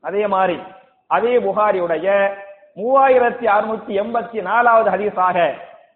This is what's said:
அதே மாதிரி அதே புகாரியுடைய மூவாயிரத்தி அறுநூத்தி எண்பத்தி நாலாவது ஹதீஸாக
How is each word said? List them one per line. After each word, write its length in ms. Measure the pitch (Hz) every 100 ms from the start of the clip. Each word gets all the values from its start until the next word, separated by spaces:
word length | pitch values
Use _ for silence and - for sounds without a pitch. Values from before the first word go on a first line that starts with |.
அதே 260 | 151 196 208
மாதிரி 340 | 196 190 156 - - _ _ _
அதே 300 | 165 226 247
புகாரியுடைய 920 | 196 196 208 190 175 160 180 202 196 196 - - _ -
மூவாயிரத்தி 720 | 220 269 269 254 240 240 233
அறுநூத்தி 420 | 202 220 214 -
எண்பத்தி 540 | 196 214 233 220 220
நாலாவது 480 | 185 220 240 226 214
ஹதீஸாக 640 | 190 208 190 180 175 160 - - - _